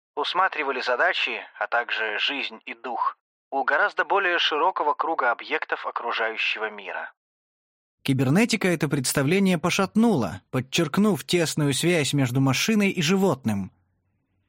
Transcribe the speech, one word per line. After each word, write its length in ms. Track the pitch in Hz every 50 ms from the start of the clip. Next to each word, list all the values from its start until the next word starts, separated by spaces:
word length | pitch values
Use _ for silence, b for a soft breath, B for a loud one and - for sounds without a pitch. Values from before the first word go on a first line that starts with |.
| _ _ _
усматривали 640 | 143 143 - - 175 190 185 - 156 151 135 131 127
задачи, 600 | 113 127 123 120 151 180 180 - - 131 117 101 95 - - -
а 60 | 107
также 520 | - - 120 117 113 - 110 113 110 104 104
жизнь 400 | - - - - - 113 113 110 -
и 80 | 131
дух, 460 | 120 117 - 127 120 - - - - - _ _ _ _ _ _
у 140 | 135 135 131
гораздо 400 | 135 139 156 202 196 - - 180
более 340 | 151 180 196 196 180 175 160
широкого 540 | - - 160 147 156 190 190 - 165 147
круга 400 | 143 - 147 156 160 - 139 120
объектов 540 | 117 - - - 143 156 - - 165 - -
окружающего 840 | 135 - 113 117 120 107 110 113 113 110 - - - - 110 107 110
мира. 420 | 107 104 98 90 82 82 80 - - _ _ _ _ _ _ _ _ _ _ _ _ _ _ _ _ _
Кибернетика 680 | - - 135 131 139 127 143 196 240 233 226 196 - 185
это 200 | 175 160 165 143
представление 680 | 156 143 127 - - 151 139 139 180 202 202 190 180
пошатнула, 880 | 156 - 175 - - 196 185 - 214 226 240 202 139 110 80 104 - - _
подчеркнув 760 | - 131 131 - - - 170 156 - 190 202 214 185 135 -
тесную 480 | - 185 180 165 151 - 165 151 143
связь 400 | 135 - - 170 180 165 143 -
между 300 | - 143 135 120 123 135
машиной 480 | 135 135 123 - - - 226 208 202 190
и 100 | - 185
животным. 720 | 151 151 196 190 196 190 139 - - 113 104 101 92 - - _ _ _ _ _ _ _ _ _ _ _ _ _ _